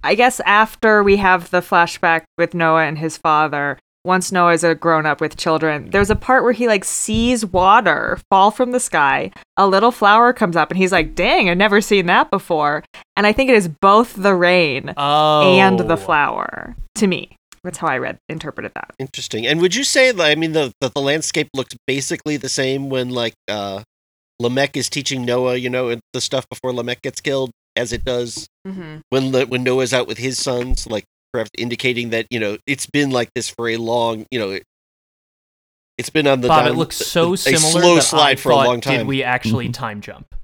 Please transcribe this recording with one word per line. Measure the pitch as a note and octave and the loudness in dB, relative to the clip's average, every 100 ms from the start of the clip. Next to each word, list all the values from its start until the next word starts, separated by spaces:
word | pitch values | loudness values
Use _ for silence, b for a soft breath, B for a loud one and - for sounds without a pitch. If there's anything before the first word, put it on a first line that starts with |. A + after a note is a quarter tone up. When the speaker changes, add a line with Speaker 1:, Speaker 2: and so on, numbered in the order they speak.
Speaker 1:
I | C#3+ | 0
guess | G3+ B3 - | 2 2 2
after | - G#3 A3 - A3 G#3+ | 2 2 2 0 2 4
we | G3+ G3+ | 6 4
have | F#3+ F#3 E3+ | 4 2 0
the | F3+ | -4
flashback | F3 F3+ E3+ - F3 E3 - - | 2 2 2 0 0 0 -2 -4
with | E3+ | -4
Noah | F3 E3 D#3+ | 0 2 2
and | D#3 D3+ | 0 -2
his | D#3+ - | -8 -4
father, | E3 D3+ D#3 C#3+ C#3+ C3 _ _ | 0 2 0 -2 -4 -6 _ _
once | F3 F#3 F3 | -2 -2 0
Noah | F#3 F3 | 2 4
is | E3 | 4
a | E3+ | 2
grown-up | E3 E3+ D#3+ D#3 C#3+ | 0 2 0 0 -2
with | D3+ - | -4 -4
children, | F3 D#3+ D#3+ D3 D3 | -2 0 0 -4 -2
there's | G3 G3+ | 0 2
a | G#3 | 0
part | - B3+ | 2 2
where | A#3 | 4
he, | A3+ A#3+ | 0 0
like, | G#3 | 0
sees | - - - A3 A#3 B3 G#3+ | -2 -6 -4 0 0 0 0
water | F3+ F#3 A3 F#3+ D3 - - - | 2 4 4 4 0 -2 -6 0
fall | F#3+ G3+ | 4 4
from | G#3 B3+ | 2 -2
the | B3 | -2
sky, | - D#3+ C#3 C3+ F#3 B _ - | -2 0 0 0 -4 B _ 2
a | G3 | 4
little | F#3+ A3+ | 4 2
flower | A#3 G3+ G#3+ A#3+ | 4 4 6 4
comes | B3 G3+ E3 | 2 0 0
up, | D3+ | -2
and | F#3+ | 0
he's | F#3 | 2
like, | F#3 D3+ | 2 -2
"Dang, | - G3 E4+ G3+ | -2 0 2 2
I've | F3 | 2
never | G#3 G3+ | 4 2
seen | G#3 G3+ F3 | 2 0 2
that | G#3 D4 | 2 2
before." | G3 - D#3+ D3 D3 - B - - | -4 -2 -2 -2 -4 -8 B -10 0
And | G#3 | 0
I | |
think | G#3+ C4+ | 2 4
it | A#3 | 4
is | F3 | 2
both | D3+ G3 G#3 A#3+ | 2 6 6 4
the | G#3 G3 | 0 0
rain | F#3 F3 F3+ D#3+ C3 C#3+ - | 2 4 4 2 -2 -8 -6
Speaker 2:
Oh. | C#3+ D3+ D3+ D3+ D3 F#3 | 0 2 4 4 6 6
Speaker 1:
and | F#3+ F#3 | 4 2
the | F3 E3 | 0 -2
flower, | F#3+ D#3 B2+ G1+ G1+ - G1+ - - - | 0 0 0 -4 -8 -10 -14 -14 -12 -2
to | G3+ | 0
me. | F3 - _ _ - | 0 -6 _ _ -16
That's | F3+ E3+ | -14 -8
how | E3 | -4
I | C3 | -4
read, | C3 E3+ _ | -6 -10 _
interpreted | D#3 D3+ - - | -12 -10 -10 -12
that. | - - - | -12 -16 -12
Speaker 3:
Interesting. | C3 - - A2 A#2 | -12 -10 -8 -6 -2
And | D#3 | 2
would | F3+ | 2
you | G#3 | 0
say, | C#4 D4+ C4 | -2 2 2
that, | G#3 D#3 | 2 2
I | |
mean, | D3+ E3 | 2 0
the, | D#3 C3+ - | 0 -2 -4
that | C3 | -6
the | D3 | -2
landscape | C#3 D3+ - E3 C#3+ | -2 -2 -2 -4 -4
looks | C3+ B2+ - - | -6 -8 -10 -6
basically | C#3 C3 D#3+ D3+ D3 | -6 -4 -8 -6 -6
the | C#3 | -4
same | - C3 C3+ C#3 | -4 -2 -4 -4
when, | C3 B2 | -6 -4
like, | B2 A#2 _ - | -4 -6 _ -10
uh, | G#2 G2+ G2 A2 _ _ _ _ _ | -8 -8 -10 -14 _ _ _ _ _
Lamech | A#2+ B2+ C#3 C#3+ | -4 0 -2 -2
is | - | -6
teaching | D3 C#3 C3 | -6 -6 -4
Noah, | B2 B2 B2+ B2+ | -2 0 0 -2
you | B2 | -4
know, | B2+ B2 A#2 _ | -4 -4 -6 _
the | B2+ | -8
stuff | - C3 - | -4 -4 -6
before | - C3 | -10 -6
Lamech | B2 A#2+ B2 | -6 -6 -8
gets | C#3 - | -8 -8
killed, | - C3+ C3 _ _ | -4 -4 -4 _ _
as | - A#2+ | -6 -6
it | A#2 | -6
does | C3 B2 A#2+ - - _ F#3+ | -4 -4 -6 -10 -16 _ -14
Speaker 1:
Mm-hmm. | F#3+ D#3+ D#3 _ | -14 -14 -18 _
Speaker 3:
when | C3+ C3 | -2 0
the, | B2+ B2+ | 0 -2
when | B2+ | -2
Noah's | B2+ C3 B2 | -2 0 0
out | B2+ A#2+ | -2 -4
with | A2 | -6
his | B2+ B2 | -6 -6
sons, | - B2 B2 B2 - | -4 -4 -2 -4 -4
like, | G#2+ - _ _ | -8 -10 _ _
perhaps | B2 G#2+ - | -8 -8 -8
indicating | A#2+ A#2 C3 A#2+ A#2+ | -8 -4 -4 -2 -4
that, | A2+ A2+ | -4 -4
you | A#2+ | -4
know, | G#2+ G#2+ - | -4 -6 -8
it's | C3+ - | -8 -4
been | C#3+ C#3+ | -2 0
like | B2+ A#2+ | -2 -4
this | - A2+ | -6 -10
for | - A#2 | -6 -6
a | A#2 | -4
long, | A2+ A#2+ A#2 A2 G#2+ | -2 -2 -2 -4 -8
you | B2+ | -6
know, | G2+ | -6
it, | G2 _ _ _ _ _ _ _ _ _ _ _ _ _ - | -8 _ _ _ _ _ _ _ _ _ _ _ _ _ -10
it's | A#2+ | -6
been | D#3 D3 | -2 0
on | C3+ | 2
the | B2+ | 4
Speaker 2:
Bob, | D#3 | 4
it | C#3+ | 2
Speaker 3:
down-, | - | -2
Speaker 2:
looks | D#3 - | -4 -6
so | - F3 E3 | -4 0 0
Speaker 3:
a | F#3 | 0
Speaker 2:
similar | - D#3+ D#3 E3+ | 0 0 2 4
Speaker 3:
slow | F3 E3+ | 6 6
Speaker 2:
that | |
Speaker 3:
slide | B2 C#3 C#3+ C3 | 4 2 2 2
Speaker 2:
I | |
Speaker 3:
for | C3 | 2
a | |
Speaker 2:
thought, | C3+ C3 | 4 4
Speaker 3:
long | A#2+ | 0
Speaker 2:
"Did | C3+ C#3 | -2 -2
Speaker 3:
time. | B2+ | -2
Speaker 2:
we | C3+ | -4
actually | B2 B2 A2+ A#2+ A#2+ | -2 -2 -2 -2 -4
Speaker 4:
Mm-hmm. | |
Speaker 2:
time | A#2+ A#2+ G#2 | -8 -8 -10
jump?" | G#2 - - - | -14 -18 -14 -14